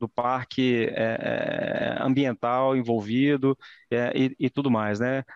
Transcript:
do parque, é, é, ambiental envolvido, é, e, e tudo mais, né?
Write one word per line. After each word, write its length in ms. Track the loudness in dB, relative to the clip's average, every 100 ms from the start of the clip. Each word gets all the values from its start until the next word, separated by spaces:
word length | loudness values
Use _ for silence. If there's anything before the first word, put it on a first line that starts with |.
do 80 | -6
parque, 800 | -2 -2 -2 -4 -2 0 2 0
é, 1040 | 0 -2 -2 -4 -4 -4 -4 -4 -2 -4 -2
é, 40 |
ambiental 760 | 0 2 0 0 0 2 2 2
envolvido, 840 | 0 0 0 2 2 4 2 0 -4 -20 _
é, 220 | -2 0 0
e, 200 | 0 0
e 100 | -2
tudo 220 | 0 0
mais, 300 | 2 0 0
né? 240 | -2 -4 -6